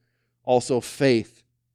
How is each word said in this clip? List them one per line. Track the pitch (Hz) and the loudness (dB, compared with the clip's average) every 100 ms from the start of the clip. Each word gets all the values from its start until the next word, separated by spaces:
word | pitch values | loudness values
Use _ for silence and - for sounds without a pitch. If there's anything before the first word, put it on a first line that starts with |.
| _ _ _ _ | _ _ _ _
Also | - 123 123 147 | 0 0 0 -4
faith | - - 139 117 104 _ _ _ _ | -4 -2 2 2 -2 _ _ _ _